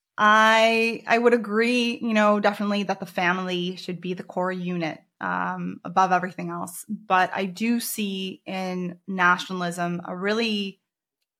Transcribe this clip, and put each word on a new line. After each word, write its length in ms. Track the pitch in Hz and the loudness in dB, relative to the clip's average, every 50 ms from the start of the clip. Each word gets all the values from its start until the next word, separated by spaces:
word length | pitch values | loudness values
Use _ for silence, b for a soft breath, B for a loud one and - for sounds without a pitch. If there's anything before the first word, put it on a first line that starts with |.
| _ _ _ - | _ _ _ 2
I, 840 | 208 214 214 220 220 220 220 220 220 226 226 226 226 226 226 - - | 4 6 8 8 8 6 6 6 6 4 4 2 2 0 -2 -4 -2
I 100 | - 233 | 0 2
would 160 | 233 240 240 240 | 4 6 6 4
agree, 640 | 240 208 202 202 220 226 233 247 247 240 233 233 - - | 4 2 0 0 2 2 2 2 2 2 0 -2 -4 -4
you 100 | 233 220 | 0 2
know, 280 | 214 214 208 208 208 | 4 4 4 4 4
definitely 420 | 202 208 208 - 208 208 202 202 202 | 4 2 2 2 0 -2 0 0 -2
that 140 | 190 190 - | -2 -4 -4
the 80 | 196 | -6
family 720 | 180 - - 180 175 180 185 185 185 180 180 175 180 185 | -8 -4 -2 0 0 0 0 -2 -4 -4 -4 -4 -4 -6
should 240 | 175 - - 180 160 | -8 -10 -10 -10 -8
be 140 | 170 180 180 | -8 -8 -8
the 100 | 180 - | -8 -10
core 260 | - - 185 180 185 | -8 -6 -4 -4 -2
unit, 500 | 185 185 180 180 180 175 165 151 - - _ _ _ _ | -4 -4 -4 -4 -4 -4 -4 -4 -6 -10 _ _ _ _
um, 600 | - 185 180 180 180 175 180 185 175 180 - - - | -6 -4 -2 -2 -2 -4 -4 -6 -8 -8 -10 -10 -12
above 260 | 180 175 190 190 180 | -4 0 2 2 4
everything 400 | 180 180 175 185 175 - 180 170 | 2 0 0 -2 -6 -8 -10 -8
else. 340 | 170 175 180 175 - - - - | -8 -8 -10 -10 -12 -14 -12 -10
But 420 | 214 - - - 190 185 185 175 - | -10 -10 -4 0 2 2 2 2 0
I 120 | - 196 | -4 -4
do 340 | 190 175 180 220 240 240 233 | -6 -4 -4 -2 -2 0 -2
see 640 | 226 - - - 214 196 196 190 190 190 185 - _ | -2 -6 -6 -4 -4 -4 -4 -6 -6 -8 -8 -10 _
in 540 | - 190 190 185 185 185 180 180 175 175 - _ | -10 -8 -6 -6 -6 -4 -4 -4 -6 -8 -10 _
nationalism 960 | - 190 190 180 175 180 175 - - 185 185 180 175 170 180 175 170 175 175 - | -8 -2 2 4 4 4 4 0 -4 -6 -4 -4 -4 -4 -4 -4 -4 -4 -6 -6
a 120 | - 185 | -8 -8
really 640 | 180 190 202 214 226 233 226 214 208 202 196 190 _ _ _ _ _ _ _ _ _ _ _ _ _ | -4 -2 -2 0 0 0 0 -2 -2 -4 -6 -10 _ _ _ _ _ _ _ _ _ _ _ _ _